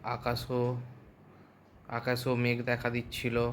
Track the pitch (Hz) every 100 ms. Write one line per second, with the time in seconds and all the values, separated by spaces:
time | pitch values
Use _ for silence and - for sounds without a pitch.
0 | - 120 123 120 - 123 123 123 - -
1 | - - - - - - - - - 117
2 | 127 123 127 123 120 120 120 120 120 120
3 | 120 - 123 117 120